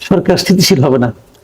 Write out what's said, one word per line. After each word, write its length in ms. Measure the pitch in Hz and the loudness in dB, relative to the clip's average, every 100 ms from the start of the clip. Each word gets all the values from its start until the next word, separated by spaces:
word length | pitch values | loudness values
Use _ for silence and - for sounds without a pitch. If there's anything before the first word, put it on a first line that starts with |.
সরকার 360 | - 185 175 175 | -4 -2 0 -2
স্থিতিশীল 480 | - 190 165 160 | 0 0 2 2
হবে 140 | 139 127 | 2 0
না। 140 | 120 - _ _ | -2 -6 _ _